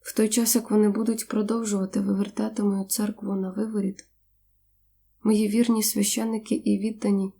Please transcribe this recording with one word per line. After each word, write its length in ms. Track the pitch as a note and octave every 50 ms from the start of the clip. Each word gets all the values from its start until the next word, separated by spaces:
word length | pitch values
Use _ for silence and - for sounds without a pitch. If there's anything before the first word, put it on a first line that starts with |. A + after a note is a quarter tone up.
В 140 | _ - -
той 140 | - A3 A3
час, 260 | A3 A#3+ A#3 A3+ -
як 160 | A#3 A3+ -
вони 180 | G#3 G#3+ G#3+ G#3
будуть 400 | G3 G#3+ A#3 A#3 A3+ A3 - -
продовжувати 720 | - G#3+ G#3+ G#3 A3+ A#3 A3+ G#3+ G3+ G3 F#3+ F#3+ - G#3
вивертати 640 | G3+ G3 G3 F#3+ G3+ G3+ - - G#3+ A3 A3 -
мою 220 | G3+ G3+ G3 G3 F#3+
церкву 500 | - - - G#3 G#3 G#3+ - G#3 G3+ G3
на 160 | G3 F#3+ F#3
виворіт, 580 | F#3 G3+ G#3+ A3 A3 G#3 G3 F#3+ G3 - - _ _ _ _ _ _ _ _ _ _ _ _ _ _ _ _ _ _ _ _ _ _ _
мої 260 | _ G#3+ A3 G#3 A3 G3+
вірні 340 | G#3 A#3 A#3+ A#3+ A#3 A3
священники 720 | G#3 - - G#3 G3+ G3+ - A3+ A3+ A3+ A3 A3 A3 - A#3+
і 240 | - - A3 G#3 F#3+
віддані 540 | G3 A3 G#3+ - - G3+ G3+ G3 G3 G3 -